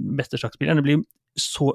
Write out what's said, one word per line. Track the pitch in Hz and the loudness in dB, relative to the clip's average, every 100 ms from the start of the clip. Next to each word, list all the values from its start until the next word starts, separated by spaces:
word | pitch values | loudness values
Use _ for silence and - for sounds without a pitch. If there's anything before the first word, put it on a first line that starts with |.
| 98 139 | -2 -4
beste | - 127 | -4 -6
sjakkspilleren, | 113 - 143 156 | -6 -4 2 2
den | 143 | 4
blir | 147 - _ _ - | 2 0 _ _ -8
så | - - 143 | -8 0 0